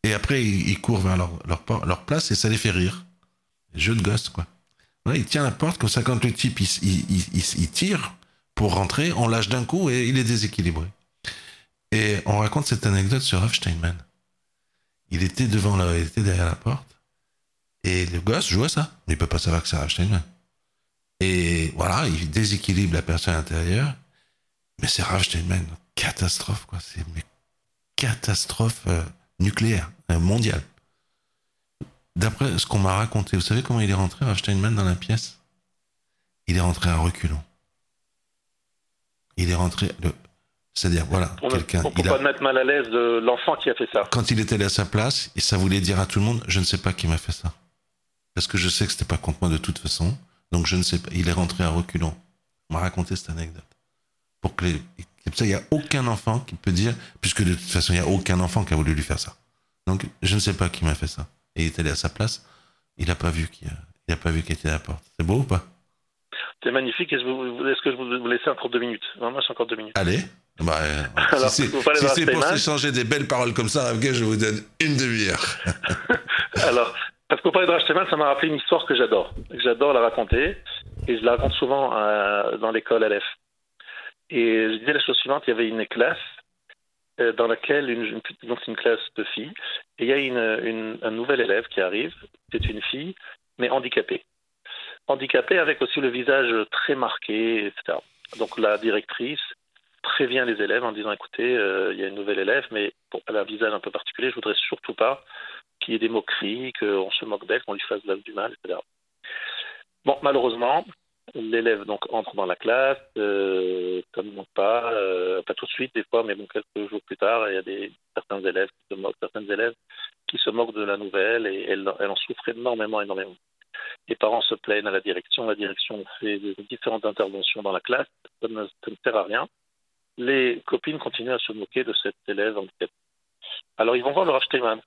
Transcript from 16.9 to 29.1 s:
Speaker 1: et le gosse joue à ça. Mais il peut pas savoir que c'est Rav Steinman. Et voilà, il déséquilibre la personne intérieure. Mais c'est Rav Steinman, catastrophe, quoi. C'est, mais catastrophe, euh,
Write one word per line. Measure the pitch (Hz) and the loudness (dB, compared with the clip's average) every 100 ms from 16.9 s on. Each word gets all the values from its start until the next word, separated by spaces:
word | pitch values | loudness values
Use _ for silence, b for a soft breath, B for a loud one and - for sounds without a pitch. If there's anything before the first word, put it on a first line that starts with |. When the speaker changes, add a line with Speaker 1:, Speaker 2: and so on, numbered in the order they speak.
| _ _ _ _ _ _ _ _ _ | _ _ _ _ _ _ _ _ _
Speaker 1:
et | 92 90 87 | 0 2 2
le | 87 | 0
gosse | 90 143 - | 0 0 2
joue | 92 | 2
à | 143 | 2
ça. | - 156 - - | 0 -2 -6 -2
Mais | |
il | 76 | 0
peut | 82 | 2
pas | 85 | 2
savoir | - 82 | 2 2
que | - | 2
c'est | 80 | -2
Rav | 73 | -2
Steinman. | - 92 95 76 - _ _ _ _ _ _ _ _ | 0 2 2 0 -14 _ _ _ _ _ _ _ _
Et | 92 90 85 85 80 76 | 2 4 4 2 0 0
voilà, | 90 95 151 | 0 2 2
il | 80 82 | 0 0
déséquilibre | 87 107 101 - 92 98 | 0 2 0 2 2 4
la | 82 | 2
personne | 82 82 - | 2 0 2
intérieure. | 80 80 80 82 101 143 131 _ _ _ _ _ _ _ - | 0 0 0 2 2 0 -4 _ _ _ _ _ _ _ -6
Mais | - | -2
c'est | - | 0
Rav | 87 95 | 0 0
Steinman, | 90 85 87 90 82 82 _ | 0 0 0 0 -2 -10 _
catastrophe, | - 76 - 90 - - 104 - | -4 -4 0 0 0 -4 -6 -6
quoi. | 90 | -12
C'est, | - - 80 | -10 -10 -8
mais | 82 - _ _ _ _ _ _ | -8 -12 _ _ _ _ _ _
catastrophe, | - 131 113 - 98 - - 113 - 92 | -2 -2 0 0 0 -2 0 0 0 0
euh, | 85 82 | 0 -2